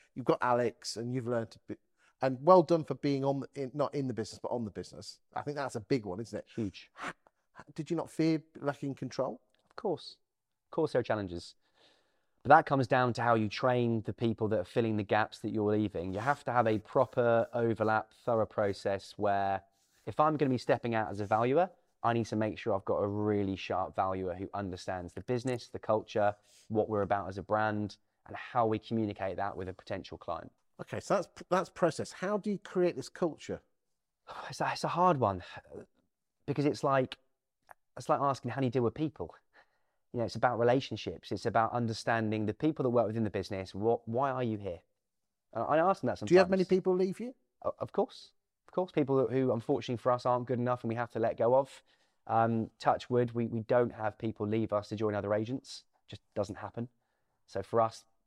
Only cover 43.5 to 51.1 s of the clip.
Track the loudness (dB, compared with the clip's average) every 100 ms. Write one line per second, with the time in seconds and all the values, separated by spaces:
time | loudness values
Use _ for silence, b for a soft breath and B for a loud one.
43.5 | -6 -8 -2 2 0 0 -2 -2 -2 -2
44.5 | -4 -6 -10 _ _ _ _ _ _ _
45.5 | -6 2 4 4 2 -2 -4 4 4 6
46.5 | 2 2 2 2 2 0 -2 -10 -14 _
47.5 | _ -6 -6 -4 -2 -4 -6 -20 _ _
48.5 | _ _ -6 -2 0 2 2 2 2 2
49.5 | 0 0 -2 -2 -2 2 2 2 0 0
50.5 | -2 0 -2 -2 -4 -4